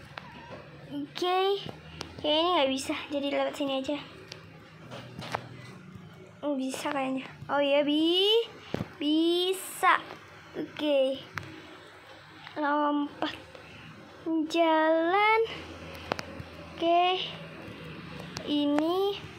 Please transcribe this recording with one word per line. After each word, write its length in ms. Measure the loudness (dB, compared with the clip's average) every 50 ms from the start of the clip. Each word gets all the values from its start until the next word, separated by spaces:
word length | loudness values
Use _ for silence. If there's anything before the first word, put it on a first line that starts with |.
| -14 -14 -14 -14 -14 -14 -16 -16 -14 -14 -14 -16 -16 -18 -18 -18 -14 -10
Oke. 720 | -8 -8 -8 -6 -4 -2 0 2 4 4 4 4 2 0 -2 -8 -12 -12 -16 -16 -12 -12 -12 -10 -8 -2
Kayaknya 320 | 0 4 4 4 4 4 4 4
nggak 120 | 4 4 2
bisa. 200 | 0 -2 -4 -4 -4 -4 -4 -2
Jadi 120 | -2 0 0
lewat 240 | 0 0 0 0 0
sini 180 | -2 0 0 0 0
aja. 200 | 0 -2 -2 -4 -6 -12 -16 -18 -16 -16 -16 -16 -16 -18 -18 -20 -20 -20 -20 -18 -16 -14 -12 -12 -12 -12 -12 -12 -6 -6 -6 -6 -6 -12 -14 -16 -16 -16 -18 -18 -18 -18 -18 -16 -16 -18 -18 -18 -18 -20 -14 -6
Oh, 160 | -4 -2 -2 0
bisa 320 | -2 -4 -4 -4 -4 -2
kayaknya. 360 | -2 -2 -2 -2 -2 -4 -6 -10 -14 -14 -6
Oh 160 | 0 2 2
iya, 240 | 4 6 4 4 4
bi-, 640 | 4 4 4 4 6 6 6 6 6 6 6 4 2 -6 -14 -6 -6 -4 -4 -4 -8 -6 -2
bisa. 1040 | 2 4 4 6 6 6 4 4 2 2 0 -2 -4 -10 -2 4 6 6 6 4 2 -6 -14 -14 -16 -18 -18 -18 -18 -10 -8 -8
Oke. 640 | -8 -6 -4 0 2 4 6 6 4 4 0 -4 -8 -10 -12 -12 -10 -10 -14 -16 -16 -16 -18 -18 -18 -20 -20 -20 -20 -20 -20 -20 -20 -20 -20 -18 -18 -10 -6 -2
Lompat. 880 | 0 2 2 4 4 2 2 2 0 -2 -4 -4 -4 -4 -4 -8 -14 -16 -18 -18 -18 -18 -18 -18 -18 -16 -16 -18 -18 -18 -18 -8 -4 0 0 0 0 2
Jalan. 880 | 4 4 6 6 6 6 6 6 6 6 6 4 6 6 6 6 6 4 4 2 -2 -8 -10 -12 -12 -12 -12 -12 -12 -12 -6 -4 -4 -4 -4 -10 -12 -12 -12 -14 -14 -16 -16 -14 -6 0
Oke. 400 | 2 4 6 6 6 4 2 0 -4 -6 -8 -12 -12 -14 -14 -14 -14 -14 -14 -14 -14 -12 -12 -12 -12 -12 -12 -12 -12 -10 -10 -8 -4
Ini, 520 | 0 0 2 2 2 2 2 2 2 2 2 2 0 -2 -4 -8 -12 -14